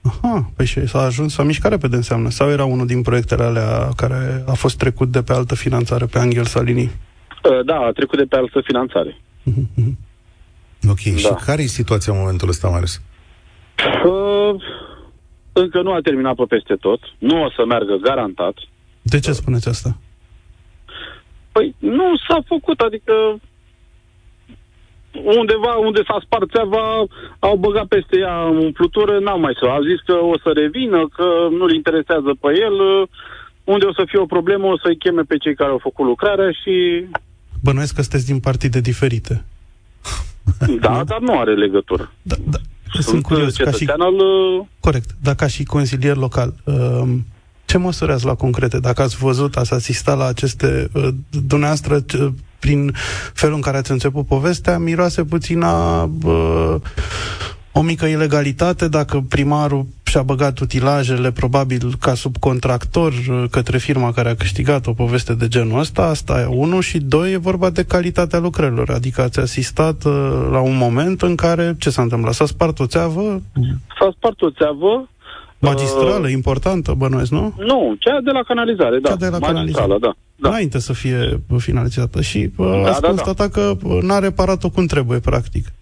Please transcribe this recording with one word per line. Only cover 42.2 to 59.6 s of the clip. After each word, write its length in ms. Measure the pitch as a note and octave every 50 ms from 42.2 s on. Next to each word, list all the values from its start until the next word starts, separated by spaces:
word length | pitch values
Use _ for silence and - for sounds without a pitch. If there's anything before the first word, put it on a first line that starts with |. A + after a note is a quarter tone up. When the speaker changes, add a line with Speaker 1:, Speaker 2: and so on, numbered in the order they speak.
Speaker 1:
Da, 120 | _ F#2 - - - -
da. 80 | D3 - - - - - - -
Speaker 2:
Sunt 120 | - - D3+
Speaker 1:
Sunt 180 | - E3+ D#3+
curios, 340 | C3 - D#3 D3+ D3 C3+ A#2
ca 140 | - C3+ D3
și 80 | C3+ C#3+
Speaker 2:
cetățean 220 | D#3 C#3 C#3+ D#3+
al, 140 | F3 F#3 F#3+
uh, 460 | G3 F#3+ F#3+ F#3+ F#3+ F#3+ F#3 F#3 F#3 G3+ - - _
Speaker 1:
Corect, 300 | - D#3+ C#3+ B2 A2+ - - -
dar 120 | C3+ C3+ C#3
ca 120 | - D#3
și 180 | C#3 - - D3
consilier 520 | - - D3 C#3 B2 C3 B2+ B2+ C#3+ C#3+
local, 380 | C3+ C3 B2 - B2+ A#2+ B2+ B2 - -
um... 600 | D3+ C#3+ C3 B2 B2 B2 B2 B2+ B2+ B2 B2+ A#2+ - - - _ _ _ - _
Ce 140 | - - F3+
măsuri 340 | F3+ F3+ D#3+ - - -
ați 120 | C#3+ B2+ A#2
luat 120 | C3 B2
concrete? 440 | - - B2+ A#2+ A2+ B2+ A#2+ A#2+ B2+
Dacă 220 | B2+ B2 B2 -
ați 140 | C3+ B2+ -
văzut, 400 | - C3 C3+ B2+ B2+ C#3+ C#3+ A#2+
ați 160 | B2+ B2 - -
asistat 440 | B2 A#2 - B2 - - - C#3+ C3+
la 80 | C3
aceste, 640 | B2+ B2 - - C3 - - C3+ C3+ C3+ C3 - - -
uh, 140 | C#3+ C#3 C3 C3 C3+ - - - D3 C#3
dumneavoastră, 540 | C3 C#3+ D3 D3 D3 D#3 D3 D3 - D3 C#3+
ce, 320 | C3 - - B2+ C#3+ C#3 C3 C3+ - - _ -
prin 340 | - C#3 D3 C#3+ C#3+ C#3 - - - - - - - -
felul 220 | - - - D3+ D3+
în 60 | D3+
care 160 | C3+ C#3+ C3+
ați 140 | C3+ A#2 -
început 360 | C#3 B2 A#2 C#3 C3+ D3 C#3
povestea, 520 | - C#3 C3+ C#3 F3 F3 - - F3+ F3 E3+
miroase 460 | E3 E3 E3 E3 F3+ F3 - - E3
puțin 380 | D3 E3 E3 - - E3+ E3+
a, 400 | E3+ E3+ E3+ E3 E2+ E2+ - E2 E2 D#2+ - - -
uh, 500 | D#2+ E2 E2 D#2+ E2 E2 D#2+ E2 D#2+ D#2 D#2 - - - - - - - - - - - - - - - - - -
o 100 | - D3
mică 240 | D#3 E3 E3 D#3 E3
ilegalitate, 840 | D#3 D#3 D3+ D#3 D3 D3 D3 C#3+ C#3+ B2+ - E3+ F3+ F3 - F3 D#3+
dacă 360 | D3+ D3+ D3 - - C#3+ C3 -
primarul 580 | - C#3+ C#3 C#3+ D3 D3+